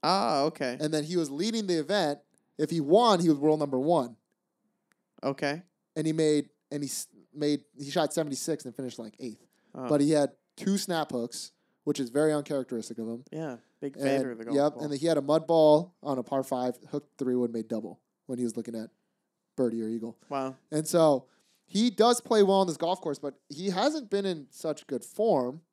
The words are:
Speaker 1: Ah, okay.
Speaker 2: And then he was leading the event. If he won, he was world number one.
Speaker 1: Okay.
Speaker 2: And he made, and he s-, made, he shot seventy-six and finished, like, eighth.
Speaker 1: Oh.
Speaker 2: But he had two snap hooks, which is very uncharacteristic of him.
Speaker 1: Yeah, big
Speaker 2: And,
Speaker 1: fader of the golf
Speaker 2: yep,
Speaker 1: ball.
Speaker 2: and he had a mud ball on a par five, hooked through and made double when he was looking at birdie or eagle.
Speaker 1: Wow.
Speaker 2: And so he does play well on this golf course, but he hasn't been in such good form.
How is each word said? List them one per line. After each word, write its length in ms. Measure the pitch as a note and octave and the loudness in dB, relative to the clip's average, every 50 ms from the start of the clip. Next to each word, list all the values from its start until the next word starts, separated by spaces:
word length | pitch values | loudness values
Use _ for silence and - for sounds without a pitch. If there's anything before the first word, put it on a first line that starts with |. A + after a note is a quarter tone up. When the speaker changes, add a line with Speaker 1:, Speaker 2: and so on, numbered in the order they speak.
| - | 4
Speaker 1:
Ah, 380 | D3+ F3+ G3 G#3 A#2 D3+ C#3+ C#3 | 4 4 4 4 2 2 2 2
okay. 340 | C3+ - - C#3+ B2+ A#2+ - | 0 -2 -2 -6 -6 -4 -4
Speaker 2:
And 140 | D3+ D#3 D#3 | -4 -2 -2
then 100 | D#3 D3 | -2 -2
he 140 | D#3 F3+ F3+ | -2 -2 -2
was 120 | E3 C#3+ | -2 -2
leading 340 | C#3 D3 F#3 A3 A3+ A3+ G#3 F#3+ | -4 -4 -4 -2 -2 -4 -2 0
the 120 | F3 D#3+ | -2 -2
event. 400 | D3 C3 G3 G#3 F3 D3 C#3+ - _ _ _ _ _ _ _ - | 0 0 0 0 0 0 -2 -4 _ _ _ _ _ _ _ -4
If 120 | D#3 D#3 | -4 -2
he 100 | E3+ E3+ | -2 -4
won, 400 | C#3+ C#3 E3+ G#3+ A#3+ A#3 G#3 F3 | 2 4 6 6 8 6 4 4
he 100 | E3+ E3 | 4 2
was 80 | D3+ C#3 | 2 4
world 200 | C#3 D#3 D3+ D#3 | 4 2 2 2
number 200 | D3+ C#3+ C3+ B2+ | 0 -2 -2 -2
one. 360 | C3 D#3 F3 D#3 B2+ A#2+ A#2 _ _ _ _ _ _ _ _ _ _ _ _ _ _ _ _ _ _ _ _ - - | 2 2 2 2 2 0 -6 _ _ _ _ _ _ _ _ _ _ _ _ _ _ _ _ _ _ _ _ -6 -4
Speaker 1:
Okay. 400 | C#3 C#3 - - C#3+ C#3+ E3+ F3+ _ _ _ _ _ _ | -4 -4 -2 -4 -4 -4 -6 -10 _ _ _ _ _ _
Speaker 2:
And 100 | D#3 D#3 | -4 -2
he 80 | D#3 D#3+ | -2 0
made, 360 | D#3+ D#3 D3+ D3+ D3 C#3 - _ _ _ _ | 2 2 4 4 2 0 -2 _ _ _ _
and 120 | - D3 D3 | -8 -8 -6
he 60 | C3+ | -6
s-, 180 | - - - _ _ G#3+ - _ _ | -8 -10 -10 _ _ -20 -20 _ _
made, 280 | D3+ D3 D3 D3 C#3 _ _ _ - | -4 -2 0 0 -2 _ _ _ -14
he 120 | C#3+ C#3 | -12 -4
shot 220 | C#3 F3 D#3 C#3+ - | -2 0 0 0 0
seventy-six 520 | E3+ D#3+ D3+ C3+ B2+ - - D#3 - - | -2 -2 -2 -4 -6 -4 -4 -6 -6 -6
and 100 | B2+ A2+ | -14 -10
finished, 220 | - C3+ B2 A#2+ - | -10 -10 -10 -10 -12
like, 140 | A2+ A2 - _ | -14 -14 -14 _
eighth. 260 | C3 B2 G#2+ _ _ _ _ _ _ _ _ | -12 -12 -12 _ _ _ _ _ _ _ _
Speaker 1:
Oh. 120 | - C3 B2 | -10 -4 0
Speaker 2:
But 140 | C#3 D3 | 2 2
he 100 | C#3+ D3 | 4 4
had 200 | D#3 D3+ C#3+ C3+ - _ _ _ _ | 4 4 2 0 -2 _ _ _ _
two 220 | - - F#3+ G3 G3 | -6 -2 -2 -2 -2
snap 340 | G3 - F3+ E3 D3+ - | -2 -2 -2 -2 -2 -4
hooks, 400 | - B2 A#2 A#2+ - - - - _ _ _ _ _ _ _ | -4 -6 -6 -6 -8 -12 -14 -16 _ _ _ _ _ _ _
which 160 | D3+ C#3+ - | -6 -4 -4
is 100 | C3+ A#2+ | -4 -2
very 240 | A#2 C#3+ D#3 D#3 D3+ | 0 0 2 2 2
uncharacteristic 640 | D3 C3+ - D#3 C#3 B2+ - B2+ A#2 A2 - A2+ - | 0 -2 -4 -4 -6 -4 -4 -6 -8 -8 -10 -10 -10
of 100 | A2+ A2+ | -8 -8
him. 160 | A#2 A#2 C#3+ - | -8 -10 -12 -12
Speaker 1:
Yeah, 260 | - D#3 D#3+ D3 B2 A2+ _ _ _ _ | -10 -10 -8 -8 -10 -12 _ _ _ _
big 160 | - C#3+ C#3 - | -10 -10 -8 -4
Speaker 2:
And, 60 | C#3 | -2
Speaker 1:
fader 260 | C3+ C#3 C#3 C3 B2+ | 0 0 0 0 -4
of 60 | A#2+ A2+ | -6 -10
the 80 | A2+ | -8
golf 100 | A#2 C#3+ | -2 0
Speaker 2:
yep, 180 | C#3 C#3+ D3+ D3 | 2 2 2 0
Speaker 1:
ball. 80 | B2 D3+ | -2 -6
Speaker 2:
and 100 | D3 D3 | -6 -6
he 120 | C3+ C#3+ E3+ | -2 0 0
had 100 | E3 D3 | 0 0
a 40 | |
mud 260 | C#3 C#3 D3+ D#3+ D#3 - | 2 2 0 0 2 4
ball 460 | E3+ E3 D#3 D3+ D3+ D3+ F3 F3+ _ _ - | 4 6 8 8 8 6 4 -2 _ _ -6
on 140 | D3 C#3 B2+ | -6 -4 -4
a 60 | A#2+ | -4
par 200 | - C#3 C3+ C3 | -4 -2 -4 -2
five, 320 | - C3+ B2+ B2+ B2+ B2 - - - | -2 -4 -2 -2 -4 -4 -6 -12 -8
hooked 260 | - D3 - _ _ - | -8 -8 -8 _ _ -6
through 260 | C#3 B2+ B2+ B2 B2 | -2 0 0 0 0
and 100 | A#2+ A2+ | 0 -2
made 140 | A2+ A2 A2+ | -6 -6 -4
double 320 | B2 A2 G#2+ G2+ - _ _ _ _ _ _ - | -6 -6 -6 -8 -16 _ _ _ _ _ _ -12
when 100 | C3 A#2+ | -6 -4
he 60 | B2 | -4
was 120 | A#2 A2 A#2+ | -4 -4 -6
looking 180 | A2 - A2+ | -10 -8 -8
at 140 | A2+ A2 G#2+ _ _ _ _ _ _ _ _ _ _ _ _ _ - | -10 -10 -12 _ _ _ _ _ _ _ _ _ _ _ _ _ -2
birdie 240 | B2+ A#2+ A2+ A2+ | 0 0 0 -2
or 60 | A2 A2 | -4 -4
eagle. 300 | A2+ A2+ A2 A#2 A2+ _ _ _ | -6 -6 -8 -10 -14 _ _ _
Speaker 1:
Wow. 260 | D3 C#3 C3+ C3 C3+ _ _ _ | -6 -4 -4 -6 -8 _ _ _
Speaker 2:
And 160 | D#3 D3+ D#3 D3+ | -4 -4 -4 2
so 380 | - F3 D#3+ D#3 C#3+ B2+ - _ _ _ _ _ _ _ _ | 4 6 6 6 6 4 0 _ _ _ _ _ _ _ _
he 240 | _ F3 G3 A3+ B3 | _ -2 0 0 0
does 320 | G3 - A3 A#3+ A#3+ A#3+ | 4 4 4 4 4 2
play 220 | - - A#3+ G#3+ G3+ | 0 2 4 6 6
well 140 | F#3+ G3 G3 | 6 6 4
on 100 | F#3+ F3+ | 4 2
this 100 | D#3 C3+ | 0 -4
golf 240 | E3 E3 F#3 F#3+ | -2 -2 -2 -2
course, 180 | - E3 C#3+ - | -4 -6 -6 -6
but 160 | - C#3+ C3+ _ _ _ | -6 -10 -10 _ _ _
he 200 | D#3+ C#3 F#3 G3+ | -12 -6 -4 -4
hasn't 400 | F#3 F#3 G#3+ C#4+ D#4 D#4 C4 G3+ | -2 0 0 0 0 -2 -6 -4
been 160 | G3 G3+ G3 | -4 -2 -2
in 220 | F#3+ F3+ D#3 C#3 _ | -2 -4 -6 -8 _
such 360 | _ - - D#3+ D3 - - - | _ -8 -6 -6 -6 -6 -6 -8
good 160 | C#3 A#2+ - | -8 -8 -8
form. 580 | - - - G#3 A#3 F#3+ C#3 B2 B2 C3+ E3 _ _ | -10 -4 -2 2 2 2 2 2 -2 -6 -10 _ _